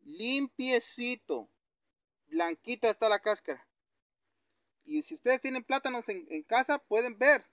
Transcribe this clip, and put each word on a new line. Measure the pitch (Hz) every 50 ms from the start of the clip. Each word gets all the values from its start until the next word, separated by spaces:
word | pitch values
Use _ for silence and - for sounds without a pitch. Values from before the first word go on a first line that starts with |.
Limpiecito. | _ 143 151 175 214 240 262 277 285 254 _ - 254 262 262 233 - - - - 240 240 247 233 _ _ 151 123 107 _ _ _ _ _ _ _ _ _ _ _ _ _ _ _ _
Blanquita | _ 311 320 - 170 165 _ _ - 247 233 - 226
está | 202 _ 226 220
la | 208 202
cáscara. | - 214 208 - _ - 139 - - _ _ _ _ _ _ _ _ _ _ _ _ _ _ _ _ _ _ _ _ _ _ _ _
Y | 302 302 -
si | - - 320
ustedes | - _ 247 262 254
tienen | - 269 262 254 233
plátanos | _ 262 262 - 269 254 240 226 -
en, | 208 185 165 -
en | 160 156
casa, | 151 _ 220 247 262 - 294 277
pueden | _ _ 208 220 240 254 226 202
ver. | 247 285 294 254 - _